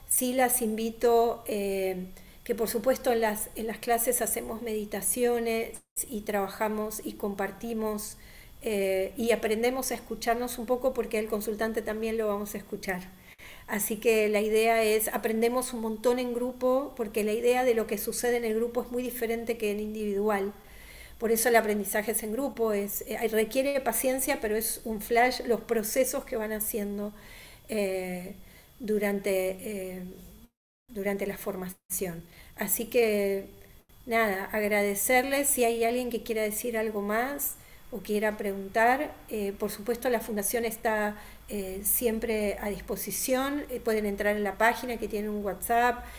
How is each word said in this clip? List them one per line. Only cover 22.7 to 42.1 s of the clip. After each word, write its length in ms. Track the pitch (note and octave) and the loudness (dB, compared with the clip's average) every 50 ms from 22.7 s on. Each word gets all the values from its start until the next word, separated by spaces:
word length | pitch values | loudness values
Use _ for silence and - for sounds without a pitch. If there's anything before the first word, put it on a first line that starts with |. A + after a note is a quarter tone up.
| G#3 | 2
es, 300 | G3+ G3+ G3+ - - - | 0 0 -2 -4 -8 -6
eh, 100 | - G#3+ - A#3 G#3+ | -6 -4 -2 -2 0
requiere 520 | A3 A3 A3 G#3+ B3+ C4 C4+ C#4 C#4+ C4+ | 2 2 2 2 2 2 2 2 2 0
paciencia, 600 | C4+ - C4 - - C4 B3+ C4+ C4 D4 C#4 C4+ | 0 0 0 0 0 0 0 0 0 0 0 0
pero 160 | - G#3+ G#3+ | 0 -2 0
es 260 | A3+ A3+ - - - - | 0 0 -2 -4 -4 -6
un 160 | A#3 A3 G3+ | -6 -6 -4
flash 400 | G#3 - A#3+ A#3 B3 B3+ B3 - - | -2 2 4 6 6 6 4 0 0
los 140 | C4 A3+ G#3 | 0 0 0
procesos 640 | - - A#3 A3+ G#3 G#3+ - C4+ B3+ B3+ - C4+ C4 | 0 0 -2 0 0 0 2 2 2 2 0 -4 -4
que 120 | - B3 | -4 -4
van 160 | A3+ G#3+ G#3+ A3 | -4 -4 -4 -4
haciendo, 600 | G#3+ G#3+ - - G#3+ G3+ G3+ G3+ G3+ G3+ G#3+ G#3 - - - - - - - - - - - | -4 -4 -2 -2 -4 -4 -4 -4 -4 -6 -6 -8 -12 -18 -18 -18 -18 -18 -20 -20 -16 -10 -4
eh, 640 | A3 G#3+ G3+ F#3+ F#3+ F#3 F#3 F#3 F3+ F3+ F3 F#3+ G#3 - - - - - - - - - | -2 0 0 0 0 -2 -4 -4 -6 -6 -8 -10 -12 -14 -16 -20 -20 -20 -20 -20 -16 -8
durante, 760 | C4 G3+ G#3+ G#3 G#3 G3+ G3+ G3 G3 G#3 F#3+ F#3 F#3 F#3+ F#3+ F#3+ | -4 0 0 2 2 2 0 0 0 2 2 2 2 0 -2 -4
eh, 420 | - A3 G#3+ G3 F#3 F#3 F#3 F#3 F#3 F#3 - - - - - - - - _ _ _ _ _ _ _ - | -6 -8 -6 -6 -6 -8 -8 -10 -10 -12 -12 -14 -18 -18 -20 -20 -20 -20 _ _ _ _ _ _ _ -12
durante 380 | - G#3 F#3+ G3+ G3+ G3 G3+ | -8 -4 -2 -2 -2 -2 -2
la 120 | G3 F#3+ - | -4 -6 -6
formación. 880 | - G#3+ G3 F#3+ F#3 F#3 - - _ - - - G3 F3+ E3 E3 - - - - - - - | -6 -6 -6 -6 -6 -8 -10 -12 _ -8 -6 -4 -4 -4 -6 -8 -12 -16 -18 -20 -20 -12 -8
Así 300 | - G#3+ F#3+ - - A#3 | -4 -2 0 0 -2 -2
que, 600 | A3+ - B3 A#3 A3 G#3 G#3 G3+ G3 G3 G3 G3 - - - - - - - - _ - - - | 2 4 4 4 6 4 4 2 2 0 0 -4 -8 -14 -20 -20 -20 -20 -20 -20 _ -20 -14 -6
nada, 400 | B3+ A3+ A3+ A3+ G#3 F#3+ F#3+ G3 | 0 2 2 4 2 2 -2 -4
agradecerles. 1000 | - - G#3+ G#3 G#3 G#3 G#3 G3+ G3+ G3+ G3+ - - B3+ B3+ B3+ C#4 C4+ C#4 C#4+ C4+ | -4 -2 0 0 2 4 4 4 2 2 2 2 4 6 6 6 4 2 2 2 2
Si 160 | - B3+ A#3+ | 4 4 4
hay 200 | A3+ A#3 A3+ A3+ | 4 4 4 2
alguien 260 | A3+ A#3+ B3 B3+ A#3+ | 2 2 0 -2 -2
que 140 | A#3 G#3+ G#3 | -4 -4 -4
quiera 180 | - A3+ A3 A3 | -2 -2 0 0
decir 340 | G#3+ G#3 - - B3 A3+ | 0 -2 -2 -4 -2 -2
algo 240 | A3 A3 A3 G#3 G#3 | 0 -2 -2 -2 -2
más 540 | G3+ G3+ G#3 A3+ B3 C4+ C#4+ C#4+ - - - - - - - - - - - | -2 0 0 0 0 0 -2 -4 -4 -4 -6 -8 -14 -20 -20 -20 -16 -12 -10
o 60 | G#3 | -8
quiera 380 | F3+ - G#3 G#3 G#3+ G#3+ G#3 | -4 -2 0 0 2 0 0
preguntar, 800 | G#3 G#3+ G3+ G3 G3 G3 G3 - A3+ A3+ A#3+ B3+ C4+ D4+ - - - - - | -2 -2 -4 -4 -4 -4 -2 2 4 6 6 4 4 0 -4 -8 -12 -12 -8
eh, 220 | A#3+ G#3+ G3+ G3 G3+ | -6 -4 -2 -2 -2
por 140 | - A3 G3+ | -2 -4 -4
supuesto 400 | G3+ - G3+ A3+ A#3 A#3 A#3+ C4 | -4 -4 -4 -4 -2 -2 0 0
la 80 | A#3+ A3 | 0 0
fundación 460 | A3+ - A3 G#3 G3+ - - A#3 A#3 | 0 -2 -4 -2 -2 0 0 0 0
está, 520 | A3+ A3 - - A3+ A3 G#3+ G#3 G#3 G#3 G#3 - - - - - - | -2 -4 -2 -2 0 0 2 0 -2 -4 -6 -12 -16 -18 -18 -14 -8
eh, 340 | G#3+ G#3 F#3+ F#3+ F#3+ G3 G#3 | -6 -6 -6 -6 -6 -4 -2
siempre 720 | - - - B3+ A#3 | 0 0 2 2 0